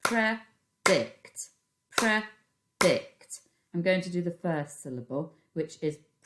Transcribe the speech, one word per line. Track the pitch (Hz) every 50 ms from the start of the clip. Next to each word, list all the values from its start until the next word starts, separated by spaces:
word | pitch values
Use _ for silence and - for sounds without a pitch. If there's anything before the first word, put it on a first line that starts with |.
| -
Predict. | - 233 233 220 220 226 226 - _ _ _ _ _ _ _ _ - 190 151 - - - - _ - _ - - - _ _ _ _ _ _ _ _
Predict. | - - - 226 214 214 214 214 - _ _ _ _ _ _ _ _ _ - 185 139 - - - - _ - - - - _ _ _ _ _ _ _
I'm | 175
going | 170 185 185 185
to | 180 180
do | 175 175
the | 175 170
first | 170 - _ 180 170 151 147 147 - -
syllable, | - 147 127 123 123 - 127 139 160 160 - _ _ _ _
which | 175 160 156 - -
is | - 156 151 - - _ _ _ _